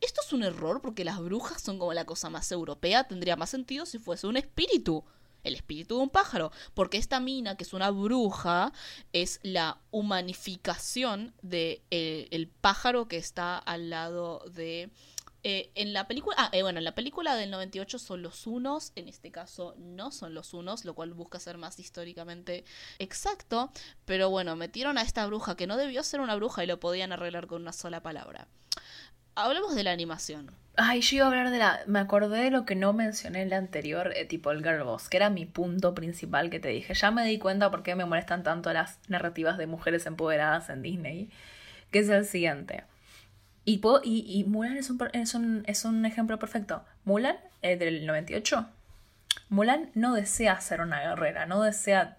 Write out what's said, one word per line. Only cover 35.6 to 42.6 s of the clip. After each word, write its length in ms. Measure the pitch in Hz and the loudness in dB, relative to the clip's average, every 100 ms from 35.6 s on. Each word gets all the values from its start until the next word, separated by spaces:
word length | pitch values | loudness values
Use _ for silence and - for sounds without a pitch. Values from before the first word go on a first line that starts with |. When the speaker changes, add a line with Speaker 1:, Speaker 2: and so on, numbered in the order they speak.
| 175 180 180 | 0 2 2
Speaker 2:
principal 560 | 180 165 170 170 143 170 | 2 -4 -6 0 0 2
que 100 | 160 | -2
te 80 | 147 | -2
dije. 260 | 117 - | -4 -2
Ya 160 | 190 208 | 2 4
me 140 | 233 | 4
di 140 | 226 214 | 2 2
cuenta 320 | 190 196 202 | 2 4 4
por 120 | - | 2
qué 120 | 175 | -2
me 100 | 180 | -2
molestan 380 | 175 165 170 180 | 0 0 0 -2
tanto 300 | 175 170 170 | 0 0 0
las 260 | 165 180 - - | 0 -2 -4 -4
narrativas 480 | 180 170 165 160 185 | -2 -2 0 0 0
de 100 | 160 | -2
mujeres 400 | 165 165 170 160 | -2 0 0 0
empoderadas 640 | 165 160 151 151 165 - | -2 2 4 4 2 0
en 120 | 131 | -6
Disney, 480 | 156 180 147 165 220 - - - - - - | -4 -4 -6 -8 -10 -14 -20 -20 -20 -20 2
que 100 | 202 | 4
es 80 | 208 | 6
el 160 | 202 | 6
siguiente. 600 | 208 180 165 143 | 4 2 2 0